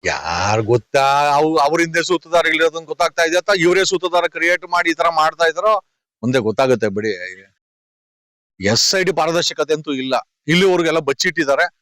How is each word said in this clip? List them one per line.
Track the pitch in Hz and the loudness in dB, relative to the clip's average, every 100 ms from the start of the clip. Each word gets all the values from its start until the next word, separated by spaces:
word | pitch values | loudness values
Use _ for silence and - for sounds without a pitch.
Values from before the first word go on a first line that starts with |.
| 92 | -6
ಯಾರ್ | 71 76 87 98 107 | -6 -6 -4 -2 -2
ಗೊತ್ತಾ? | 107 120 - 139 135 143 147 143 | 0 -2 0 0 2 2 2 2
ಅವ್-, | 156 160 | 2 2
ಅವ್ರ | 143 165 | 0 0
ಹಿಂದೆ | 170 165 | -2 -2
ಸೂತ್ರಧಾರಿಗಳಿರೋದನ್ನ | 160 175 165 170 165 160 165 160 160 | -2 -4 0 0 2 2 0 -2 -10
ಗೊತ್ತಾಗ್ತಾ | 156 170 - | -2 -2 0
ಇದೆ | 165 175 | 0 0
ಅಥವಾ | 180 202 | 0 0
ಇವರೇ | 170 180 185 | 2 2 2
ಸೂತ್ರಧಾರ | 190 180 175 170 | -2 0 0 -2
ಕ್ರಿಯೇಟ್ | 165 165 180 185 | -2 0 -2 -2
ಮಾಡಿ | 175 170 | -2 -2
ಈ | |
ತರ | 165 170 | 0 0
ಮಾಡ್ತಾ | 160 156 156 165 | 2 0 2 0
ಇದಾರೋ | 156 202 214 - _ _ _ | 2 0 0 -2 _ _ _
ಮುಂದೆ | 113 127 | -2 0
ಗೊತ್ತಾಗುತ್ತೆ | 110 101 131 123 107 | 0 0 2 2 0
ಬಿಡಿ. | 98 107 92 90 92 98 _ _ _ _ _ _ _ _ _ _ _ 95 | -2 -6 -6 -10 -16 -20 _ _ _ _ _ _ _ _ _ _ _ -2
ಎಸ್ | 113 - 190 | 0 0 0
ಐ | |
ಟಿ | 185 | 0
ಪಾರದರ್ಶಕತೆ | 185 160 170 202 - 147 | 0 0 0 -2 -4 -2
ಅಂತೂ | 156 156 | -2 -2
ಇಲ್ಲ. | 139 131 127 - _ - | -6 -2 -4 -4 _ -2
ಇಲ್ಲಿವರೆಗೆಲ್ಲ | 170 190 180 165 160 | 2 4 2 2 0
ಬಚ್ಚಿಟ್ಟಿದ್ದಾರೆ. | 143 139 185 165 143 139 175 _ | -2 -2 -2 -2 0 2 0 _